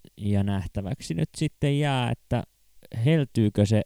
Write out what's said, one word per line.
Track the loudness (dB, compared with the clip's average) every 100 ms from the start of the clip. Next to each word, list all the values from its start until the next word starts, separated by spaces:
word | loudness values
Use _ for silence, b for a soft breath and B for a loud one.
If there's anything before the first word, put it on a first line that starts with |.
| -20 -8
Ja | -2 0
nähtäväksi | 0 -2 -6 -6 -6 -8 -6
nyt | -6 -6 -4
sitten | -6 -2 -2 0
jää, | 0 0 -2
että | -4 -4 -4 -4 _ _ -20 -12 -2
heltyykö | 2 2 2 2 2 4 4
se | 2